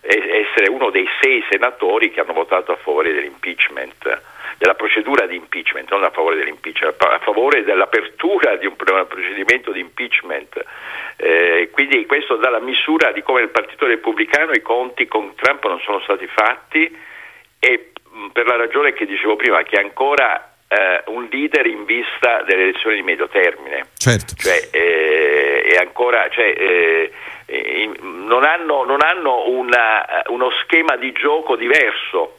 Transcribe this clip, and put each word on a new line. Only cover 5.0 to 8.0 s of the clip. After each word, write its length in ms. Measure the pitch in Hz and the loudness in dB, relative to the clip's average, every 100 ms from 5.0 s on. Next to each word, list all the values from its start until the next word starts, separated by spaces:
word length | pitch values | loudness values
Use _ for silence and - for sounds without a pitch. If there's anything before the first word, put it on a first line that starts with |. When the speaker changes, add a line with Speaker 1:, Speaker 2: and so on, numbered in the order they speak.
| 110 139 95 | 2 0 0
Speaker 1:
di 100 | 90 | -4
impeachment, 520 | 80 90 78 69 65 | -8 -6 -4 -6 -2
non 100 | 98 | 0
a 80 | 92 | 0
favore 240 | - 82 80 | 0 0 0
dell'impeachment, 640 | 73 76 80 80 80 - | -2 -6 -10 -4 -4 0
a 160 | 92 - | 2 2
favore 420 | - 104 131 143 | 0 2 4 2
dell'apertura 920 | 101 98 98 113 | 2 2 2 0